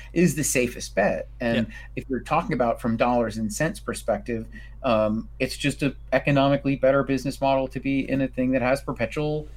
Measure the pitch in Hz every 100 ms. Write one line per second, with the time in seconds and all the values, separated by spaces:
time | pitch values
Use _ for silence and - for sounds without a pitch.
0 | - 170 175 139 139 135 120 110 - -
1 | 196 80 - - 120 120 110 - - -
2 | - 127 - 156 175 147 120 - 120 113
3 | 123 123 113 110 110 107 156 214 - 107
4 | - 104 - 117 113 - - - 131 110
5 | 107 110 - - 131 - 143 - 143 -
6 | - 131 143 143 139 139 139 139 131 139
7 | 135 135 135 120 135 135 131 131 135 135
8 | - 135 131 - 127 131 123 139 - 127
9 | 110 156 151 151 151